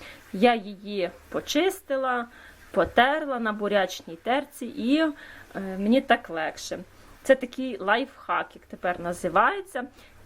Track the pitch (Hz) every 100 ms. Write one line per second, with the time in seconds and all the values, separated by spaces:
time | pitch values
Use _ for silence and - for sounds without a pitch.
0 | - - - 190 240 226 196 196 202 202
1 | 170 - - 156 - 294 370 370 - 269
2 | 262 247 240 - - - - - - -
3 | 254 311 294 247 226 208 208 202 185 -
4 | - 165 - 269 285 - 233 - 226 302
5 | 320 294 - - - - 190 190 202 262
6 | 277 240 - 165 156 - - - 185 -
7 | - - - 269 247 - 262 226 190 233
8 | 269 - - 170 - - - 202 180 180
9 | 175 175 180 180 240 403 381 254 262 -
10 | - -